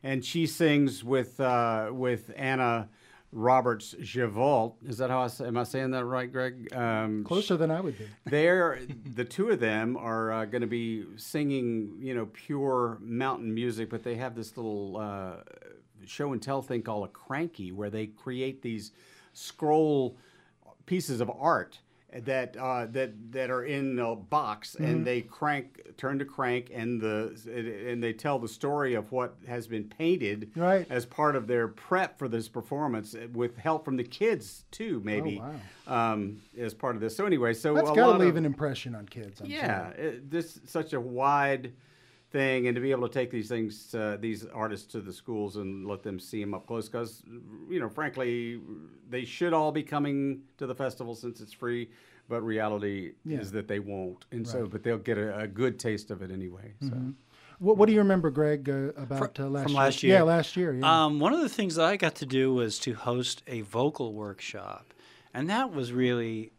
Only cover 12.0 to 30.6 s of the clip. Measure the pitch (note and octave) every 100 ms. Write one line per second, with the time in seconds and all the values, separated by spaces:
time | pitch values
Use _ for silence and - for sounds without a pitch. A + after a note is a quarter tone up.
12 | C3 B2 G#2+ - - C#3+ C#3 B2+ A#2+ A2
13 | G#2+ A#2 C3+ - A2+ A2 B2 A2 A2+ A2+
14 | A#2+ A2+ B2+ A#2 A2 - A2+ G#2 G2+ G2
15 | G#2+ G2+ F#2 E2+ - - - G1+ _ -
16 | F#2+ - C#3+ B2+ C3 C#3 B2+ A#2+ A#2 G#2+
17 | F#2+ - - C3+ E3+ E3+ F#2 F#2 G#2 G#2+
18 | G#2+ G#2+ - B2+ C3 C3 A#2+ A2 G2+ _
19 | - - _ - - - D3+ D#3 D#3 C#3+
20 | B2+ - - _ _ _ - _ - F#3
21 | D3+ A#2+ B2 - D3 C3+ F2+ - _ _
22 | _ A#2+ A#2 C3 B2 B2 B2+ B2 A2+ B2+
23 | B2+ G#2+ A2+ B2+ B2+ B2+ B2+ C#3 C3+ B2
24 | A#2 A2+ F#2 D3+ B2 G#2 - - D#3 D#3+
25 | A#2+ B2 A#2+ - D3 C#3+ B2 - - -
26 | C3+ C#3 C3+ - B2+ B2 B2 A#2 A#2 A#2+
27 | A2 G#2+ A2 A2+ A2+ A#2+ A#2 G2+ A#2+ A#2+
28 | A#2 A2+ D3 C#3 A#2 - C#3+ D3 C#3 A2+
29 | G#2 B2+ B2 - A2 A#2+ A2+ A2+ G#2+ -
30 | D#3+ F3+ G2+ G#2 G#2+ E3